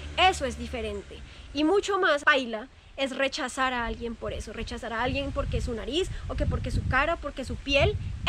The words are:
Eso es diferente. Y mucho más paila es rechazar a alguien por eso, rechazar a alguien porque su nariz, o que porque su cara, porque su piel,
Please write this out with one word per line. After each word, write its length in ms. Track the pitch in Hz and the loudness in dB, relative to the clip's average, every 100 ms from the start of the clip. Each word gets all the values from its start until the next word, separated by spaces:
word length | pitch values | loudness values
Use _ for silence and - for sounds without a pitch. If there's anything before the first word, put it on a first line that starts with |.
| - - | -4 4
Eso 300 | 370 - 262 | 4 4 -2
es 120 | 233 | -4
diferente. 600 | 233 240 220 208 - 147 - - - | -6 -6 -6 -6 -10 -16 -16 -16 -6
Y 120 | 285 | 2
mucho 340 | 311 403 - 392 | 4 4 4 4
más 260 | 370 285 | 4 4
paila 440 | 302 285 240 214 262 - - - | 4 4 2 -6 -8 -18 -16 -4
es 180 | 269 | -2
rechazar 580 | 262 269 294 262 269 262 | 0 0 0 -4 0 0
a 140 | 247 233 | 0 -2
alguien 300 | 226 233 226 | -4 -6 -6
por 160 | 214 | -6
eso, 200 | 165 - | -6 -8
rechazar 400 | 208 220 240 233 | -8 -6 -6 -4
a 120 | 226 | -2
alguien 260 | 254 269 277 | 0 0 -2
porque 300 | 277 269 233 | -2 0 0
su 120 | 247 | 0
nariz, 380 | 226 196 302 381 - - | -2 -2 -2 -2 -4 -4
o 80 | |
que 120 | 254 - | 0 0
porque 260 | 247 254 | 0 0
su 120 | 226 - | 0 2
cara, 260 | 262 302 | 2 2
porque 300 | 339 285 277 | 0 -4 -6
su 100 | 247 | -6
piel, 400 | 226 - 277 330 - - - | -6 2 4 4 2 -4 0